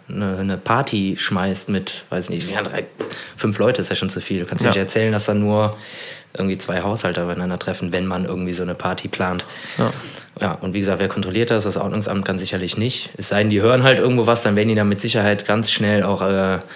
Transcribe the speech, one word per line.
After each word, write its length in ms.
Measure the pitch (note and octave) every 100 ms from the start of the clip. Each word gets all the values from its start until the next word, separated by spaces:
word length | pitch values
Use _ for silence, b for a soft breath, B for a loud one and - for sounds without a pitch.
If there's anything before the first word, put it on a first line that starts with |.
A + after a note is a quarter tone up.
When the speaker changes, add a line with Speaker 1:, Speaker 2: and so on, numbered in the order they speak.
| -
Speaker 1:
eine, 280 | G2 G2+ F#2
eine 180 | G2 F#2
Party 600 | - A#2 C3+ G#2+ G2 F2
schmeißt 520 | - F#2+ G2 F#2 -
mit, 340 | G2 F#2+ - -
weiß 200 | F2+ F2+
nicht, 180 | E2+ E2
ja, 140 | G#2
drei, 240 | F#2+ - - - - B B -
fünf 220 | G#2+ G#2
Leute 220 | B2 B2+
ist 60 | F#2
ja 60 | F#2
schon 120 | F#2
zu 100 | -
viel. 180 | - F#2+
Du 80 | F2
kannst 160 | E2+
Speaker 2:
Ja. 80 | A#2+
Speaker 1:
nicht 80 | G2
erzählen, 320 | F#2+ A2+ A2
dass 120 | G#2+ G#2
da 80 |
nur 420 | G#2 G#2 G#2+ G#2+ G#2+ B B B B B -
irgendwie 220 | G2 F#2
zwei 240 | - F2+
Haushalte 400 | G2 A2+ F2+ F2
aufeinander 340 | F2 F2 F2+ F2+
treffen, 340 | - F2+ F2
wenn 140 | F2+ F#2
man 180 | F#2
irgendwie 280 | F#2+ F#2 F2+
so 100 | F2
eine 120 | F2+
Party 340 | E2+ F2+ F#2 G2
plant. 360 | - F#2 F2+ - B B B
Speaker 2:
Ja. 140 | A#2 B B B B -
Speaker 1:
Ja, 100 | G2+ D#2+
und 140 | F#2+
wie 60 | G2
gesagt, 180 | G2 F2+
wer 80 | F#2+
kontrolliert 460 | - F#2 G2+ A#2
das? 100 | A2+
Das 140 | G2+ -
Ordnungsamt 480 | G2 G#2 G2+ G2
ganz 160 | F#2+ F#2+
sicherlich 360 | F#2+ F#2+ F2+ -
nicht. 340 | A#2+ - - -
Es 120 | -
sei 100 | G2+
denn, 120 | G#2+
die 120 | G#2
hören 220 | A2 B2+
halt 160 | C3 B2+
irgendwo 260 | A#2+ B2 A2+
was, 160 | A2+
dann 140 | A2 G2+
werden 120 | A2
die 60 |
da 80 | G#2+
mit 180 | G#2 G2+
Sicherheit 460 | A#2 A2+ G#2 G#2 -
ganz 240 | G#2+ A2
schnell 320 | - G#2 G#2
auch, 200 | F#2+ F#2
äh, 360 | F#2+ G2 F#2+ F#2 B